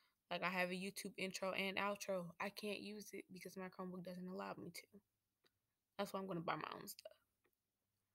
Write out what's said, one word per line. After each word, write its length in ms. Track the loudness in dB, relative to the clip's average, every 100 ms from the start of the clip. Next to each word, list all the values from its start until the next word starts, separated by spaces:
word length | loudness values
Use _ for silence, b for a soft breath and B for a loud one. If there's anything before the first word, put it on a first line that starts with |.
| b b -2
Like, 120 | 2
I 60 | 4
have 220 | 6 4
a 40 |
YouTube 380 | 4 0 -2 -4 -2
intro 340 | -2 2 2
and 240 | 4 4 4
outro. 560 | 2 2 2 0 0 -2
I 80 | -2
can't 320 | -2 -2 -2
use 300 | -4 -6 -8
it 120 | -8 -8
because 260 | -8 -8 -6
my 100 | -6
Chromebook 360 | -4 -4 -4
doesn't 220 | -6 -6 -4
allow 280 | -2 -2 -4
me 140 | -6
to. 300 | -8 -12 -16 -20 _ _ _ _ _ _ _ _ -2
That's 160 | 0
why 60 | 0
I'm 60 | 0
gonna 140 | 2
buy 160 | 2 2
my 160 | 0
own 140 | -4 -6
stuff. 240 | -8 -12 -16 _ _ _ _ _ _ _ _ _